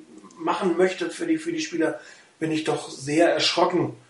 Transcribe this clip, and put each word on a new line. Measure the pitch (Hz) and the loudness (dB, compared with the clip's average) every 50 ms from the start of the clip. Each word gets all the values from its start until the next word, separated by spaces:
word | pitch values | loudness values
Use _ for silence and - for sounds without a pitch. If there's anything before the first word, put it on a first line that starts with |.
| - - - - - - - - | -18 -20 -20 -20 -20 -20 -16 -6
machen | 160 156 151 - 208 185 165 | -4 -2 -2 0 0 0 4
möchte | 165 185 185 - - 175 160 | 4 4 2 2 -2 -6 -6
für | 156 - 170 | -6 -6 -2
die, | 156 160 | -2 -2
für | 156 - 175 165 | -2 -2 -4 -6
die | 156 | -4
Spieler, | 151 - 180 160 160 - - - - - - - - - _ _ | -6 -6 -2 -2 -2 -2 -2 -6 -10 -18 -20 -20 -20 -20 _ _
bin | 156 156 | -4 -2
ich | 156 147 - | -2 -2 -2
doch | 156 147 - - - | -2 -2 -2 -4 -8
sehr | - - 131 143 147 160 170 170 - | -12 -10 -6 0 2 4 4 4 4
erschrocken, | - - - - 175 175 175 180 170 139 120 - - - _ | 2 2 2 2 2 2 2 2 0 0 -2 -4 -10 -18 _